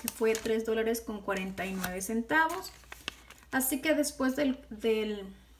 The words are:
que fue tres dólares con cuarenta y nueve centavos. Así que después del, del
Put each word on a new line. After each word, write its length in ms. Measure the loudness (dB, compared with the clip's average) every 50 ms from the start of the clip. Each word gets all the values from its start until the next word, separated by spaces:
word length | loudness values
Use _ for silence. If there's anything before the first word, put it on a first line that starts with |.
que 80 | -6 -8
fue 260 | -4 2 2 2 2
tres 320 | 2 2 0 0 0 2
dólares 340 | 0 0 0 2 0 0 -2
con 200 | -2 -6 -8 -6
cuarenta 420 | -2 -2 -2 -2 -2 -4 -6 -6 -4
y 80 | -4
nueve 300 | -4 -4 -4 -4 -4 -4
centavos. 680 | -4 -2 -2 -2 0 2 4 4 4 4 2 -4 -6 -10 -16 -18 -18 -18 -18 -12 -12 -12 -12 -12 -20 -20 -20 -20 -14 -2
Así 300 | 0 0 2 2 0 0
que 140 | 2 4 4
después 420 | 4 4 0 0 0 0 0 2
del, 220 | 2 2 2 2 0 -6 -14
del 560 | -12 -2 2 2 2 4 2 0 -2 -4 -6 -10 -12 -18 -20 -20 -20